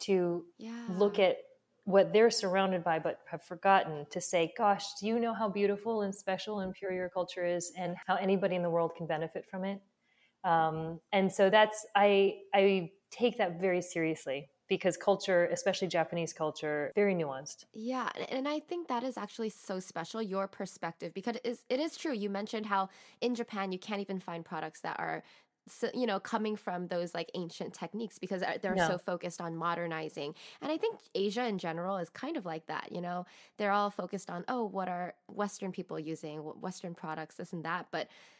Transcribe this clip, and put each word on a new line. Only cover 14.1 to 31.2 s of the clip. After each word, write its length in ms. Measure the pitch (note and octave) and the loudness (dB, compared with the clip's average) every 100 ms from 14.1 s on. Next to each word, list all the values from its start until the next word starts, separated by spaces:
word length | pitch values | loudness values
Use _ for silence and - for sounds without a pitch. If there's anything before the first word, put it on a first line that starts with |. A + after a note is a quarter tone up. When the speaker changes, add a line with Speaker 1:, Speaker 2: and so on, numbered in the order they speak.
| D#3+ D3 C#3 - _ - | -2 -4 -8 -8 _ -4
Speaker 1:
because 260 | F#3+ F#3 F3 | 0 2 2
culture, 500 | - G3 - F3+ F3 | 2 2 4 4 4
especially 400 | F3 G3 F3+ F#3 | 2 0 0 0
Japanese 440 | E3+ D#3+ E3+ E3 | 0 0 -2 -4
culture, 600 | - D#3 D3+ D#3 D3 D3 G3+ | -2 -4 -2 -2 -2 0 2
very 180 | G3+ F3+ | 4 4
nuanced. 500 | D3 C3 D3 - - | 0 -4 -10 -16 -16
Speaker 2:
Yeah, 360 | A3 A3+ B3+ A3 - | -10 -6 -4 -4 -4
and, 140 | - | -4
and 180 | C4 C#4 | -4 -2
I 120 | D4+ | -4
think 280 | D4+ F4 E4 | -4 -6 -4
that 160 | A#3+ | -4
is 140 | B3+ A3 | -4 -6
actually 320 | G#3 - A3 | -8 -6 -6
so 300 | - - F#3 | -6 -6 -6
special, 420 | F#3 E3+ E3 A3 | -6 -8 -6 -6
your 260 | G#3+ F#3+ G3 | -2 -2 -2
perspective, 640 | - G3 - E3+ - E3+ | -4 -10 -6 -8 -6 -8
because 220 | F#3+ A#3+ A3+ | -6 -6 -4
it 80 | A#3 | -4
is, 200 | A#3 - | -4 -2
it 100 | B3+ | 0
is 180 | D#4+ - | 0 -2
true. 160 | E4 | -4
You 160 | A3+ G3+ | -2 -2
mentioned 380 | G3 G#3+ A3 G#3+ | -4 -4 -6 0
how 220 | G3 F#3+ - - - | 0 0 -6 -20 -2
in 160 | A#3+ A#3+ | 0 0
Japan 360 | A#3 G#3 F#3+ | -2 -4 -2
you 80 | F#3 | -4
can't 200 | - G3+ | -4 -4
even 200 | G3 F#3+ | -4 -6
find 260 | F3+ E3+ E3+ | -6 -8 -6
products 360 | D#3+ D#3+ - | -6 -6 -8
that 160 | E3 - | -6 -4
are, 240 | D#3+ D#3+ - - _ _ - | -4 -4 -8 -20 _ _ -12
so, 220 | - A#3 | -6 -4
you 140 | B3 A#3+ | 0 0
know, 120 | G3 | 0
coming 360 | - A3 G#3+ G#3+ | 0 -2 0 -4
from 320 | - F3+ F3 | -4 -6 -2
those, 260 | F3 F3 | -2 -2
like, 160 | E3+ E3 F3+ | -6 -6 -6
ancient 380 | E3+ - E3+ - | -8 -8 -10 -8
techniques 420 | E3 G#3+ A3 - | -8 -6 -8 -8
because, 240 | F#3 F#3+ | -6 -2
uh, 160 | E3+ - | -2 -2
they're 120 | F#3+ F#3 | 0 2
Speaker 1:
No. 120 | E3 | 2
Speaker 2:
so 100 | F3+ | 2
focused 420 | - F3 F3 - | -2 -4 -4 -6
on 160 | E3+ E3 | -6 -2
modernizing. 800 | E3+ E3+ E3+ D#3+ D#3 D#3+ D3 - - - | -2 -2 -2 -4 -6 -6 -8 -8 -16 -8
And 100 | C#4+ | -4
I 60 | D#4 | -2
think 220 | A4+ G#4 - | -2 -4 -6
Asia 320 | F#3 | -2